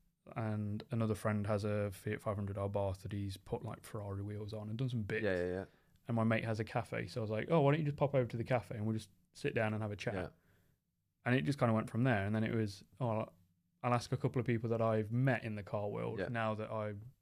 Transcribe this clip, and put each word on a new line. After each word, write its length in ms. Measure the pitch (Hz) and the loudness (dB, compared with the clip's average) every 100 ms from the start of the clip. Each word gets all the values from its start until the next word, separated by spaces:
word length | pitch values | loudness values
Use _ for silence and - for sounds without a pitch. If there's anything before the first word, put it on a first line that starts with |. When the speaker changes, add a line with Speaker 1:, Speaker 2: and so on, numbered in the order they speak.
| _ _ - - | _ _ -12 -6
Speaker 1:
And 480 | 110 107 104 104 - | -2 -2 -2 -4 -4
another 240 | 117 113 | 0 0
friend 320 | 107 110 107 101 | 0 0 0 0
has 180 | 107 | 0
a 260 | 104 104 104 | 0 0 -2
Fiat 280 | 98 - 107 | -4 -6 -4
five 160 | - 104 | -4 -4
hundred 200 | 98 98 | -4 -2
R 100 | 101 | -2
Bath 340 | 101 98 92 | 0 0 -2
that 100 | 98 | -6
he's 240 | 101 101 95 | -4 -4 -6
put, 280 | - - | -6 -6
like, 180 | 113 - | -6 -10
Ferrari 400 | - 113 101 98 | -10 -8 -6 -6
wheels 300 | 101 104 104 | -6 -6 -8
on 160 | 107 107 | -8 -6
and 100 | 113 | -2
done 100 | 131 | -2
some 140 | 120 | -2
bits. 220 | 104 110 | -2 0
Speaker 2:
Yeah, 120 | 107 92 | 2 2
yeah, 100 | 90 | 2
yeah. 120 | 90 95 _ _ _ - | -2 -6 _ _ _ -2
Speaker 1:
And 60 | |
my 100 | 117 | 2
mate 200 | 113 110 | 4 4
has 160 | 117 110 | 2 -2
a 40 | |
cafe, 420 | 110 123 - 117 117 | -2 -2 -2 -4 -4
so 140 | - | -4
I 20 | |
was 80 | 107 | -2
like, 180 | 110 123 | -2 2
"Oh, 100 | 165 | 4
why 100 | 139 | 6
don't 80 | 151 | 4
you 60 | 147 | 2
just 100 | 143 | 2
pop 180 | 143 | 2
over 140 | 139 120 | 2 2
to 80 | 117 | 0
the 80 | |
cafe 300 | 107 127 - 113 | 0 0 0 -4
and 80 | |
we'll 120 | 107 110 | -2 -2
just 120 | - _ _ | -4 _ _
sit 220 | - 143 | -6 -2
down 180 | 120 110 | 0 0
and 100 | 107 | 0
have 100 | 107 | -4
a 40 | 104 | -4
chat?" 180 | - | -4
Speaker 2:
Yeah. 140 | 98 90 - _ _ _ _ _ _ _ _ | -4 -6 -8 _ _ _ _ _ _ _ _
Speaker 1:
And 100 | 123 | 2
it 80 | 127 147 | 2 2
just 120 | 139 | 2
kinda 140 | 123 | 4
went 160 | 110 - | 4 2
from 160 | 113 | 2
there. 220 | 131 107 98 | 4 4 2
And 80 | 110 | 2
then 80 | |
it 100 | 110 | 2
was, 300 | 113 107 98 - - | 2 0 -4 -14 -4
"Oh, 80 | 120 | 0
I'll, 240 | 110 - - _ _ _ _ | 0 -2 -8 _ _ _ _
I'll 120 | 123 | 0
ask 180 | 120 - | 2 0
a 40 | 127 | -2
couple 220 | 127 131 | 0 0
of 60 | 113 | 2
people 220 | 117 117 | 0 2
that 120 | 113 | 2
I've 280 | 113 110 107 | 4 4 2
met 320 | 117 135 113 | 2 4 2
in 100 | 117 | 0
the 80 | 107 | -6
car 260 | 98 107 104 | -4 -4 -2
world 300 | 110 117 113 | -2 -4 -2
Speaker 2:
Yeah. 100 | 92 | -2
Speaker 1:
now 260 | 117 113 107 | 0 0 -2
that 140 | 110 | -4
I'm 300 | 113 107 104 117 - | -4 -4 -6 -12 -20